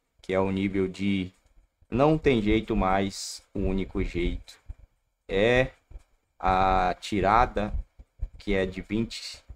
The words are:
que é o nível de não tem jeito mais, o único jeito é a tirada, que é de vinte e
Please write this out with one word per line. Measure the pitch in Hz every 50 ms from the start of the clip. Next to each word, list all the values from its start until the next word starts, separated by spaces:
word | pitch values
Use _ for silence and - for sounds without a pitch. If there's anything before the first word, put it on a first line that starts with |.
| _ _ _ _
que | - -
é | 92 95
o | 95 98
nível | 95 95 98 98 95 98 95
de | 92 87 - 98 101 98 95 92 92 - _ _ _ _ - _ _ _ _ _ _
não | 110 117 143 151 160
tem | 156 - 147 131 113
jeito | 101 104 107 113 110 - 113
mais, | 101 92 92 95 98 101 98 98 - - - - - - _ _
o | 104
único | 95 95 92 98 92 - - 98
jeito | 90 - - 85 87 87 87 - - - - - _ - - - - _ _ _ _ _ _ _ _
é | - - 95 104 117 123 127 131 131 - _ _ _ - - - _ _ _ _ _ _ _
a | - 92 92 92 95 95 92 92 92 90 87 -
tirada, | - - 107 98 90 95 104 117 127 - - 104 104 107 - - - - _ - - _ _ _ - - -
que | - - 104 98
é | 95 95
de | 92 92 95
vinte | 90 - 101 110 117 113 -
e | - - - - - - _ -